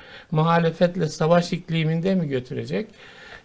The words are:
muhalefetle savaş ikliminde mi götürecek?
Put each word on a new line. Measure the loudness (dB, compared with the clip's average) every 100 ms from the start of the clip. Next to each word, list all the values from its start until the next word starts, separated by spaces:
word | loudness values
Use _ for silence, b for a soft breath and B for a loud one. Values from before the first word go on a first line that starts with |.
| B B B
muhalefetle | 0 4 4 2 2 0 0 -4
savaş | 0 4 4 2
ikliminde | -4 -4 -2 0 0 0 0
mi | 0
götürecek? | -4 -4 -8 -4 -4 -6 -12 B B B B